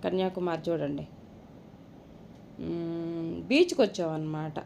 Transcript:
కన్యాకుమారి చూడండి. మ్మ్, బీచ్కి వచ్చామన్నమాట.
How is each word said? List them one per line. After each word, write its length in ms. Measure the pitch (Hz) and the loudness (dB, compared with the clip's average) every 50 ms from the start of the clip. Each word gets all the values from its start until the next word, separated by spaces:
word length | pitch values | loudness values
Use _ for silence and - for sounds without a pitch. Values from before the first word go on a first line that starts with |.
| - | 0
కన్యాకుమారి 680 | 185 175 185 185 185 185 190 180 180 165 160 156 170 | 2 2 4 2 2 2 0 0 0 0 0 2 2
చూడండి. 360 | 170 156 147 143 143 139 151 - - - - - - - - - - - - - - - - - - - - - - - - - - - - - - - | 2 2 2 0 0 -2 -6 -8 -12 -18 -20 -18 -20 -20 -20 -18 -20 -20 -18 -20 -20 -20 -20 -20 -20 -20 -20 -20 -20 -20 -18 -18 -18 -18 -18 -18 -12 -8
మ్మ్, 880 | - 165 170 170 170 165 165 165 165 165 165 165 165 165 170 170 165 175 | -6 -4 -2 -2 -2 -2 -4 -4 -4 -4 -4 -4 -4 -4 -4 -4 0 4
బీచ్కి 340 | 240 294 359 349 - - | 8 8 8 6 8 4
వచ్చామన్నమాట. 720 | 247 202 - - 175 160 156 156 156 156 156 156 156 156 156 - - | 4 4 4 0 0 0 0 0 -2 -2 -2 -2 -4 -4 -4 -6 -8